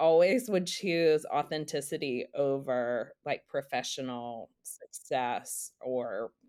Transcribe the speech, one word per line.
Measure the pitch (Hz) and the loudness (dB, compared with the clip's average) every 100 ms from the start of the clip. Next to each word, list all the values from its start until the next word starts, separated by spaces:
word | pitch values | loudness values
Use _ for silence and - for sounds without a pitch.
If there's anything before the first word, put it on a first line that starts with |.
always | 160 165 277 262 240 | 6 8 8 4 2
would | 185 175 | 0 0
choose | - 190 170 165 151 - | -4 0 4 6 4 2
authenticity | 139 143 156 151 147 143 156 135 123 - | -2 -2 -4 -4 -6 -4 -6 -4 -4 -4
over, | - 139 139 139 123 120 120 117 - | -2 0 0 -2 -2 0 -2 -4 -10
like, | 147 - - | -6 -6 -6
professional | 143 - 127 127 - 131 120 120 113 92 _ | -8 -4 -6 -4 -6 -8 -8 -8 -10 -14 _
success | - - - - - 135 123 110 - - - - | -20 -20 -18 -20 -4 -2 0 -2 -6 -10 -12 -12
or | 127 127 120 101 113 - | -6 -4 -4 -6 -8 -12